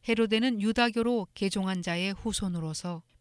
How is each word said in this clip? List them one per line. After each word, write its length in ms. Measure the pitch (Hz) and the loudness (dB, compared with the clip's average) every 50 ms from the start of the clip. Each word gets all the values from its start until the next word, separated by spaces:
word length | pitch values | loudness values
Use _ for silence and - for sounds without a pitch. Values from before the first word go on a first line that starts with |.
| - 233 | -2 0
헤로데는 520 | 226 220 226 202 220 220 240 262 233 202 | 2 2 4 4 4 2 2 2 2 2
유다교로 680 | 196 220 220 247 240 240 214 233 226 240 247 226 185 - - | 2 2 4 4 4 2 4 2 2 2 2 0 -2 -4 -6
개종한 480 | - 202 196 - 202 185 190 190 180 | -4 -2 -2 0 -2 -2 -2 -2 -2
자의 300 | 175 185 170 175 185 196 | -2 -2 -2 -2 -2 -2
후손으로서 920 | 190 - - 226 190 - 208 185 175 165 160 156 156 - - 175 170 165 - _ _ _ | -4 -4 -4 -4 -4 -2 -2 -2 -4 -4 -4 -6 -6 -6 -6 -8 -8 -8 -10 _ _ _